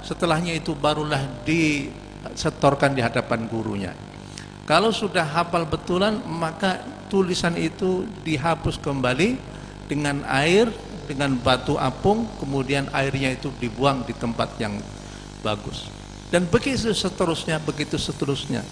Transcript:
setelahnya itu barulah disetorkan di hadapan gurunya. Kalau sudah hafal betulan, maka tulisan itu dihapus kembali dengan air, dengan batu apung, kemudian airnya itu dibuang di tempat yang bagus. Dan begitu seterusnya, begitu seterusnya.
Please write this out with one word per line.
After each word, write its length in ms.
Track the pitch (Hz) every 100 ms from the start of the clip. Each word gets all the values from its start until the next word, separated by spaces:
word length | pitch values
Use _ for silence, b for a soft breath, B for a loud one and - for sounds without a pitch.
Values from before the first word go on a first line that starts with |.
| -
setelahnya 480 | 156 175 160 175 165
itu 160 | 151
barulah 480 | 147 147 151 151 143 135 127
disetorkan 1500 | - 165 156 147 135 - - - - - 160 - 143 139 143 131
di 80 |
hadapan 400 | 117 123 - 117 110
gurunya. 400 | 113 110 101 90 95 - B B B B B
Kalau 240 | - 156 220 214
sudah 320 | 208 180 160
hafal 400 | 160 170 170 160
betulan, 560 | 156 - 175 202 214
maka 560 | - 165 160 156 196 185 - - -
tulisan 480 | 196 185 175 170 170
itu 480 | 175 - 185 185 - -
dihapus 560 | - 156 160 156 - -
kembali 560 | - 139 123 127 202 262 - B B B -
dengan 320 | 143 147 143 -
air, 400 | 131 151 185 233 202 - - -
dengan 240 | 139 143 131
batu 320 | 127 127 - -
apung, 480 | 135 131 190 214 226 -
kemudian 480 | 143 139 139 139 139 143
airnya 400 | 139 135 135 123
itu 160 | 143 -
dibuang 480 | 120 107 143 135 120
di 80 | 113
tempat 400 | 120 113 110 -
yang 160 | 110 101 101 - B B B -
bagus. 480 | 107 104 101 - - - - - -
Dan 160 | 175 175
begitu 480 | 233 277 254 220 202
seterusnya, 640 | 190 - 180 160 - 160
begitu 400 | 151 139 147 151
seterusnya. 640 | - 139 143 135 - 123 101